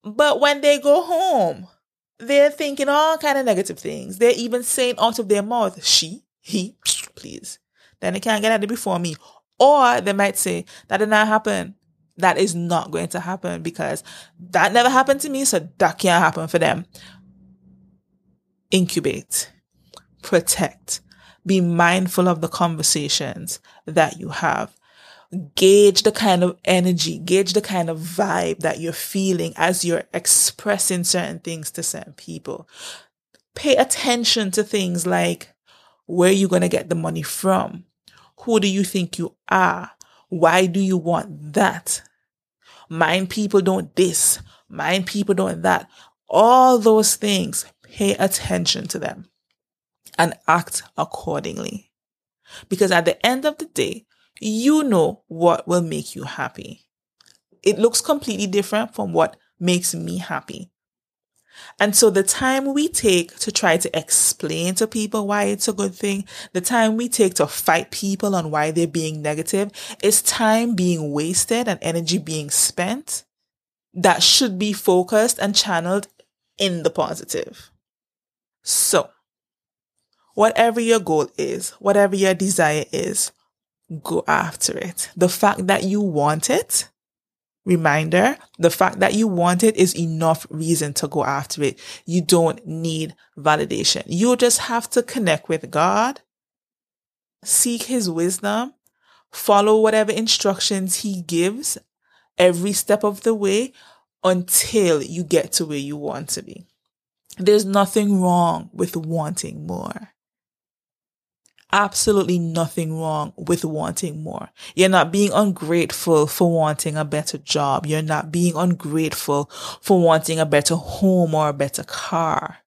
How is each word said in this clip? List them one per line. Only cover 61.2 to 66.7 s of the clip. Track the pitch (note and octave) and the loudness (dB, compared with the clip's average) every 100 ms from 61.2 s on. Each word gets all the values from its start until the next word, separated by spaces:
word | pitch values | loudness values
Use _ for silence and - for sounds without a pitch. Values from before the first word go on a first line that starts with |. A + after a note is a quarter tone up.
| _ _ _ - - _ | _ _ _ -20 -20 _
And | G#3 G3+ | 2 4
so | A3 | 4
the | F#3+ | 4
time | G3 - C4 C4+ C#4 | 0 0 0 0 0
we | C#4 D4+ | -2 -2
take | - A3 F3+ E3+ - | 0 2 2 0 -8
to | - | -6
try | - F#3 E3 | 0 2 2
to | - D#3+ | 0 -6
explain | D3+ - - - D#3 D#3+ F3 | -2 0 0 -2 -6 -4 -4
to | F#3 A3 | -2 -2
people | A3 G#3+ G#3+ G3+ | -2 -4 -4 -2
why | G#3 | 0
it's | G3+ G3+ - | 0 -2 -4
a | |
good | G3 G3 | -2 -6
thing, | F3+ G3+ G3 - - - | -4 -4 -4 -8 -16 -8
the | F3+ | -6
time | F3+ | 0